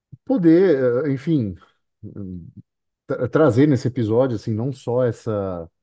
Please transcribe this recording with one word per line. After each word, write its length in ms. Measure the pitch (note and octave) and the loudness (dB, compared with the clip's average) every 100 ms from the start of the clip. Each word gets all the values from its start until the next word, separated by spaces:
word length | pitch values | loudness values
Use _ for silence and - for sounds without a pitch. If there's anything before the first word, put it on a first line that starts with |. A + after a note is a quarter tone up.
| _ - | _ -20
poder, 840 | - C4 E3+ E3 G3 C3+ B2+ A#2+ D3+ | -4 2 4 6 4 2 2 0 -2
eh, 60 | |
enfim, 440 | C3+ - D#3 G#2 F2 _ _ _ _ G#2+ - F#2+ F2+ E2 G2+ _ _ _ _ _ | -4 -2 -2 -2 -6 _ _ _ _ -18 -14 -14 -14 -16 -20 _ _ _ _ _
tra-, 220 | C3 B2 | -6 -2
trazer 380 | D#3 D#3 A2+ D3 | 2 4 4 4
nesse 200 | B2+ B2+ | 2 -2
episódio, 480 | C3 G#2+ A2 C3 A2 | -4 0 0 0 -2
assim, 160 | - | -6
não 180 | G#2+ B2+ | -4 -6
só 320 | B2+ - A#2+ | -8 -4 -2
essa 680 | B2+ A2+ A#2+ G#2 G2 F2 E2 _ | -2 -4 -6 -6 -4 -8 -12 _